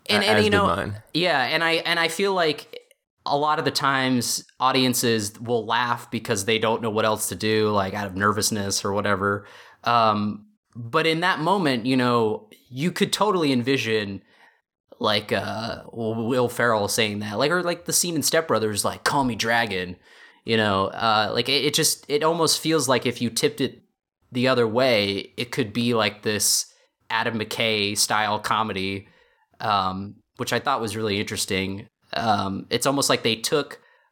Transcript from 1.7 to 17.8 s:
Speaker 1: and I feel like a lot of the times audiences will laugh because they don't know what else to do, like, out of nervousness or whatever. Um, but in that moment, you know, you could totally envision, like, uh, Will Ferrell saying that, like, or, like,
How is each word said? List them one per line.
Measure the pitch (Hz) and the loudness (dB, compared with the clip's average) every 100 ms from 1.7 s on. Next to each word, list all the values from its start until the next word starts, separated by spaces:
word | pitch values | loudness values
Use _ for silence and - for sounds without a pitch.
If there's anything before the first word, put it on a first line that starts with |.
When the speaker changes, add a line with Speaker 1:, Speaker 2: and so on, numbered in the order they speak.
Speaker 1:
and | 165 165 170 | 0 0 0
I | 165 | 0
feel | 165 196 | 0 0
like | 185 160 151 - - - _ _ _ - | 2 0 0 -8 -20 -20 _ _ _ -2
a | 143 | 0
lot | 151 151 | 2 0
of | |
the | 143 | 0
times | 156 139 135 131 127 110 - - - | 0 0 2 2 0 0 -4 -8 -2
audiences | 127 135 127 123 123 113 104 104 | 0 2 2 2 2 0 -2 -6
will | 117 120 107 | -4 -2 0
laugh | 117 123 120 - | -2 0 -4 -6
because | 113 110 107 | -8 -4 -2
they | 98 110 | 0 2
don't | 110 110 | 2 0
know | 110 | -2
what | 107 | 0
else | 107 107 - | 0 0 -4
to | |
do, | 95 107 110 107 | -2 0 2 2
like, | 104 95 | 2 0
out | 101 101 | -4 -6
of | |
nervousness | 92 104 104 101 107 98 95 | 2 2 2 0 -2 -2 -2
or | 104 | -2
whatever. | 101 101 95 101 101 - - - - | 0 0 2 0 -2 -6 -20 -20 -6
Um, | 117 120 110 104 104 - - _ _ 117 | 0 4 4 2 -2 -6 -14 _ _ -14
but | 117 160 160 | -4 0 0
in | 160 | 0
that | 180 147 | 0 0
moment, | 160 202 151 123 120 | 0 2 2 0 2
you | 131 | 2
know, | 123 120 110 107 - - _ | 4 2 2 -2 -8 -20 _
you | 123 170 | -4 -4
could | 170 202 | 0 -2
totally | - 208 185 151 | 2 0 2 2
envision, | 127 117 135 113 110 101 98 - _ - _ _ _ _ - | 2 2 0 0 -2 -2 -8 -14 _ -20 _ _ _ _ -4
like, | 110 107 104 | 0 0 0
uh, | 104 104 101 113 - - | -2 -2 -6 -8 -10 -12
Will | - 110 113 113 131 120 | -6 -4 -2 0 0 0
Ferrell | - 120 110 101 | 2 2 2 2
saying | - 107 104 | 0 0 -2
that, | 107 104 | -4 -2
like, | 143 | 0
or, | 180 | 0
like, | 170 170 | -2 -4